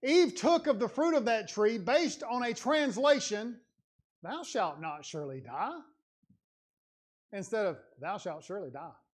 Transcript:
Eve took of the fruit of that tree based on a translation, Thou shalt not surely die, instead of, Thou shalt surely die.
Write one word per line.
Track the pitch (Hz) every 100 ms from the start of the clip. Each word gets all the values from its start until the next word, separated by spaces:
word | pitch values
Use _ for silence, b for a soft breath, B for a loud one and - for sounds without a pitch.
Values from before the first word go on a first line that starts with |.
Eve | 254 330 339 -
took | 247 339 330
of | 233
the | 220
fruit | - 320 320
of | 233
that | 226 190
tree | - 214 226
based | 180 285 330 -
on | 247 247
a | 240
translation, | 233 240 311 294 208 277 285 - 208 226 233 _ _ _ _ _ _
Thou | 165 302
shalt | 339 175 165 147
not | 160 151 147
surely | 160 147 135
die, | 113 135 208 339 - _ _ _ _ _ _ _ _ _ _ _ _ _ _
instead | 202 190 220 202
of, | 151 - _
Thou | 147 196
shalt | 180 156
surely | - 190 160
die. | 123 160 120 _